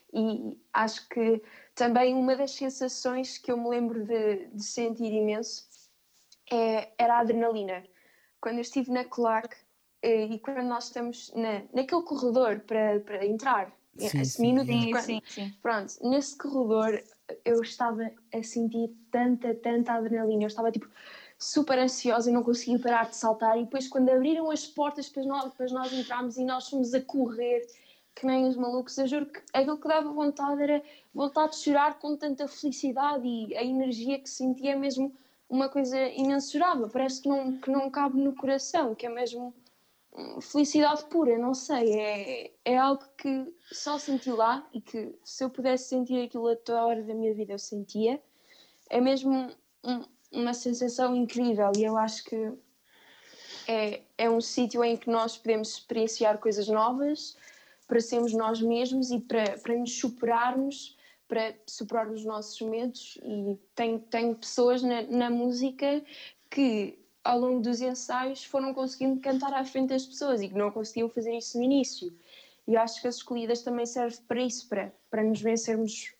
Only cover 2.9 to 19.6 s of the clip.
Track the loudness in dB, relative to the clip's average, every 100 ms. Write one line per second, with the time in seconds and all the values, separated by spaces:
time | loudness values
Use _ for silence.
2.9 | -2 -2 -2 -4 -8 -4 -2 0 0 0
3.9 | -2 -2 0 2 0 -4 -10 -8 -4 -2
4.9 | -2 -2 2 2 0 -4 -10 -14 -20 _
5.9 | _ _ _ _ -20 -2 2 4 2 -2
6.9 | 2 4 6 4 4 2 0 -4 -8 -12
7.9 | _ _ _ _ _ -6 -4 -4 -4 -2
8.9 | -2 -2 0 2 2 -2 -12 _ _ _
9.9 | _ 2 2 0 -6 -6 -4 -2 -4 -6
10.9 | -8 -8 -8 -8 -4 -2 -4 -2 -2 0
11.9 | 0 0 0 2 4 4 2 -2 2 2
12.9 | 2 -2 -2 0 0 0 0 -2 -12 _
13.9 | -8 -2 0 0 2 4 4 2 0 2
14.9 | 0 -2 -6 -6 -10 -10 -6 -4 -2 -4
15.9 | -4 0 2 0 -8 -4 0 2 2 2
16.9 | 0 -6 _ -16 -4 2 2 0 -2 -2
17.9 | -2 -6 -10 _ -8 -4 -2 0 0 -4
18.9 | -6 _ 2 4 2 0 -2